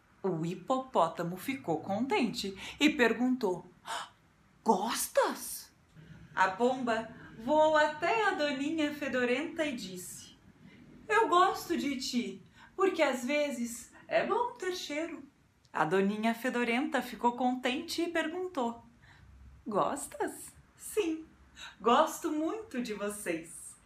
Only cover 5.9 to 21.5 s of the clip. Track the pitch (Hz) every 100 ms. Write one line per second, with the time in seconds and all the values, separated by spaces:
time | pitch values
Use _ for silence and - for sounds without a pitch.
5.9 | - - - - - 190 190 240 262 240
6.9 | 226 226 - - - 226 302 311 311 302
7.9 | 302 349 453 415 370 294 262 285 320 294
8.9 | 285 277 254 247 254 330 330 302 247 185
9.9 | 185 - - - - - - - - -
10.9 | - - 427 453 349 381 - - 302 262
11.9 | 262 - 247 196 185 - - - - 381
12.9 | 330 285 247 240 294 294 233 233 - -
13.9 | - - - - 415 494 - 370 359 -
14.9 | 294 330 - - _ _ _ _ - 156
15.9 | 185 196 214 220 226 254 240 240 233 311
16.9 | 277 226 - 240 240 254 254 247 262 339
17.9 | - 339 339 320 349 370 285 233 226 -
18.9 | - - - - - - - - 202 -
19.9 | 269 - - 381 - - - - _ -
20.9 | - 339 320 - - -